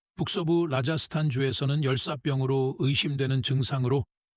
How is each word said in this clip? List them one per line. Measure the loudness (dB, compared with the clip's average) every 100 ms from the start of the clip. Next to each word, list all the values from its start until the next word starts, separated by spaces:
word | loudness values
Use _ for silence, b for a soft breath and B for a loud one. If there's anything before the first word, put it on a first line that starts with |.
| _ -8
북서부 | -4 -2 2 2 2
라자스탄 | 0 0 -2 -2 -2 0
주에서는 | 0 0 0 0 0
열사병으로 | 0 0 -2 -4 -2 0 2 2 0 0
의심되는 | 0 2 0 0 0 0
증상으로 | 0 0 0 0 0 0 -2 _ _